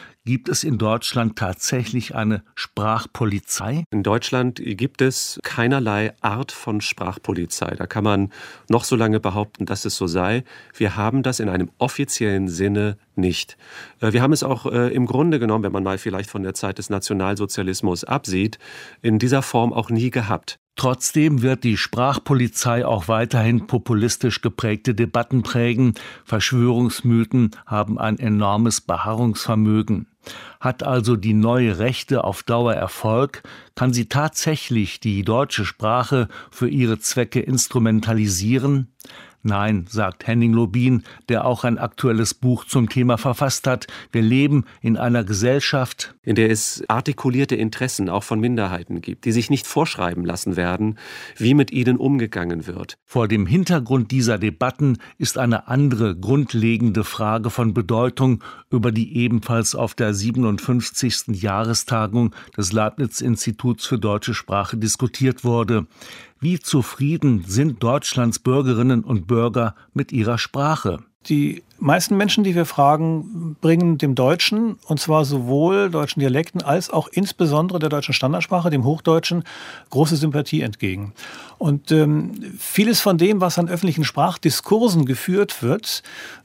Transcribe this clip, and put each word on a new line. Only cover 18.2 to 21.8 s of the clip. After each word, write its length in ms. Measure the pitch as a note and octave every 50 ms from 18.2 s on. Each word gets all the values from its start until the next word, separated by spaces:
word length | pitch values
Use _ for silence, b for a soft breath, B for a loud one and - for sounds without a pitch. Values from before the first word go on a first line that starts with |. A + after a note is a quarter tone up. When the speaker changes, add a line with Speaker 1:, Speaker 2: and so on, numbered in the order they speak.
| - - F#2+ F#2 G2 A2 - B B B B B B B B B
Speaker 2:
in 160 | - A#2 A2 G#2+
dieser 260 | A#2 B2+ C3+ C3+ C3
Form 280 | - - A#2+ A#2 A#2+
auch 180 | - A2+ A2 -
nie 200 | A#2 A2+ A#2+ B2+
gehabt. 500 | - C3 G#2+ G2 G#2+ E2 - - - - _ _ _
Speaker 1:
Trotzdem 680 | - - B2+ B2+ - - - - D#3 D3+ D#3+ D3+ B2+
wird 220 | A2+ C3 C3 B2+ -
die 120 | A#2+ G#2+
Sprachpolizei 1120 | F#2+